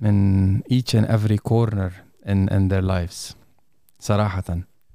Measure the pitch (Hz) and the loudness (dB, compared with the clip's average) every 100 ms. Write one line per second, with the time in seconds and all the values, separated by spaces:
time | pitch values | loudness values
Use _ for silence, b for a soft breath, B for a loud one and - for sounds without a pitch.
0 | 107 101 98 98 95 98 - 127 - 113 | 0 2 4 4 2 0 0 -2 0 0
1 | 107 110 104 104 - 113 110 104 92 90 | 2 0 0 0 0 0 0 -2 -6 -8
2 | - _ 98 98 98 101 95 95 95 92 | -20 _ -2 0 2 2 0 0 0 -2
3 | 85 - - - _ _ _ _ _ _ | -4 -10 -16 -18 _ _ _ _ _ _
4 | - 104 104 92 92 87 - _ _ | -2 0 0 -4 -6 -8 -8 _ _